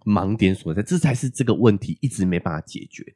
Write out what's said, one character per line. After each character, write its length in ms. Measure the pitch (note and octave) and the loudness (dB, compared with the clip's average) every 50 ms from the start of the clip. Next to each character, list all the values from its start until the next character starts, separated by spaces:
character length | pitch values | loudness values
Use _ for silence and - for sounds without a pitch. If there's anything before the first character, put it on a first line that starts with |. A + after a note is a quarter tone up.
| - | -2
盲 300 | G#2+ G#2 F#2 F#2+ F#2+ A2 | 0 2 2 2 0 0
点 180 | A2 G2+ F#2 F#2+ | 2 2 2 2
所 200 | - - E2+ D#2+ | 0 -2 -4 -4
在， 80 | G2+ | -2
这 160 | G#2 - F3+ | -2 0 0
才 160 | E3+ - C#3+ B2 | 2 2 2 2
是 160 | - - B2+ | 0 -2 -4
这 140 | - - C3 | -2 -2 0
个 100 | A#2+ G#2 | 0 2
问 240 | E2 A#2 A2+ G2+ | 4 4 4 4
题 200 | F#2+ - - - - | 2 0 -8 -6 -4
一 60 | - | -4
直 180 | B2 - - F#2+ | -4 -2 -2 0
没 140 | F#2 F2 E2+ | 0 0 -2
办 140 | - E2+ E2 | -2 -4 -6
法 80 | E2 | -6
解 260 | - - - - - - | -8 -12 -14 -16 -16 -16
决 140 | - - - - - | -18 -18 -20 -20 -20